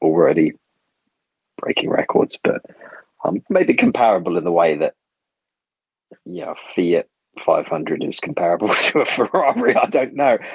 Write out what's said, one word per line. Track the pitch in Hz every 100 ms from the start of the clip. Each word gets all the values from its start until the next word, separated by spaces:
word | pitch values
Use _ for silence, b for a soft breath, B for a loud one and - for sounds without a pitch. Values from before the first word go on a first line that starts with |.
already | 80 82 85 82 78 - _ _ _ _ _ _ _ _ _ -
breaking | - - -
records, | - - - - -
but, | - - - B B B B -
um, | - 98 -
maybe | 185 -
comparable | - 135 117 117 95 87 87
in |
the | 82
way | 85 85 76
that, | 76 - _ _ _ _ _ _ _ _ _ _ _ -
you | - 87
know, | 78 80 - -
Fiat | 87 82 - _ _ -
five | - 78 73
hundred | 80 80 76
is | 76 -
comparable | - 76 85 87 107
<laughs> |
to | - - 156
a | 127
Ferrari. | - 113 185 139 139 240 117
I | 127
don't | 139 131
know, | - 139 113 B